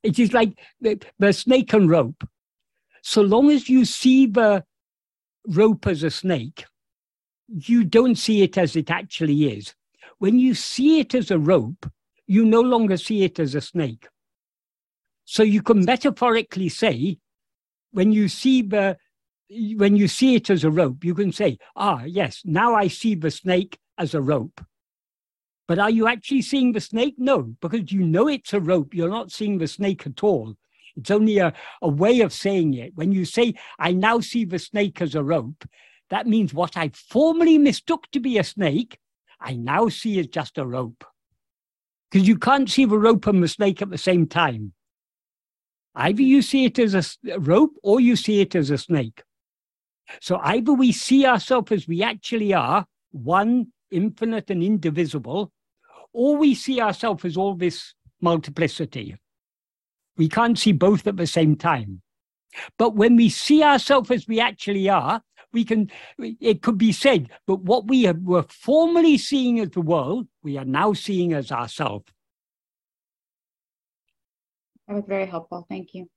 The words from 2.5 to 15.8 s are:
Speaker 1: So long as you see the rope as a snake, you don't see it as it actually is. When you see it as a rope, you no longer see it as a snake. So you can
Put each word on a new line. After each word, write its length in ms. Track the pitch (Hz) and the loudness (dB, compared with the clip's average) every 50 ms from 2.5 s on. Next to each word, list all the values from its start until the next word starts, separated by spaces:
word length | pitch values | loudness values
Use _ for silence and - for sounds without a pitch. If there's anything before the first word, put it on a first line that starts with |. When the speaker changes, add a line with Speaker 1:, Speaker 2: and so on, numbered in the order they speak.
| _ _ _ _ _ _ _ _ _ _ | _ _ _ _ _ _ _ _ _ _
Speaker 1:
So 200 | _ - - 214 | _ -2 2 2
long 280 | 208 196 208 240 277 294 | 4 4 4 4 6 6
as 200 | 302 269 - - | 4 2 2 2
you 160 | 254 262 240 | 4 4 4
see 400 | - - - - 262 254 262 269 | 2 -2 0 2 4 6 6 4
the 400 | 233 196 240 226 214 202 190 - _ _ _ _ _ _ _ _ _ _ _ _ _ _ _ _ | 4 4 2 2 4 2 2 -2 _ _ _ _ _ _ _ _ _ _ _ _ _ _ _ _
rope 400 | 226 165 165 214 226 214 - - | -4 2 2 4 4 2 0 -2
as 160 | 202 175 147 156 | -4 -2 -2 -2
a 80 | 156 | -4
snake, 540 | - - - 185 175 135 113 135 - - - _ _ _ _ _ _ _ _ _ _ _ _ _ _ _ _ | -4 -4 -2 -2 -2 -2 -4 -10 -14 -18 -20 _ _ _ _ _ _ _ _ _ _ _ _ _ _ _ _
you 380 | _ 226 165 - - 233 240 220 | _ -14 -12 -2 0 2 2 2
don't 300 | 156 - 226 247 254 233 | 4 4 4 4 4 2
see 260 | - - - 220 208 | 0 0 0 2 2
it 160 | 196 180 - | 2 2 2
as 180 | 190 180 151 - | 0 0 0 0
it 160 | 165 147 - | -4 -4 -4
actually 540 | 165 - 208 180 - - 160 151 143 147 151 | -6 -6 -6 -10 -8 -4 0 0 2 2 2
is. 280 | 139 107 104 101 - - _ _ _ _ _ _ - _ _ | 0 -2 -6 -12 -18 -20 _ _ _ _ _ _ -20 _ _
When 200 | 196 196 226 247 | 0 2 4 4
you 140 | 254 254 226 | 4 4 2
see 460 | - - - - - 262 302 320 320 | 0 -4 -8 -4 0 2 4 4 4
it 140 | 269 - - | 2 0 -2
as 160 | 254 190 - | -2 0 0
a 80 | 202 165 | 0 0
rope, 500 | 147 156 185 156 110 110 165 _ - - _ _ _ _ _ _ _ | 4 4 4 2 2 -2 -8 _ -14 -16 _ _ _ _ _ _ _
you 180 | - 190 214 226 | 0 2 4 4
no 160 | 220 220 233 | 6 4 4
longer 360 | 240 254 254 233 226 202 190 | 4 4 2 2 2 2 0
see 260 | 175 - - 214 208 190 | -2 -2 -4 0 0 0
it 160 | 180 - - | 0 0 -2
as 160 | 160 139 131 | -4 -2 -4
a 60 | 147 | -6
snake. 460 | - - _ 175 156 127 113 - _ - _ _ _ _ _ _ _ _ _ _ _ _ _ _ _ _ _ _ _ _ _ _ _ | -8 -6 _ -4 -4 -4 -6 -12 _ -20 _ _ _ _ _ _ _ _ _ _ _ _ _ _ _ _ _ _ _ _ _ _ _
So 180 | - - - 220 | -8 0 2 2
you 180 | 220 202 214 | 4 4 0
can 220 | 202 - 233 202 | 2 4 4 4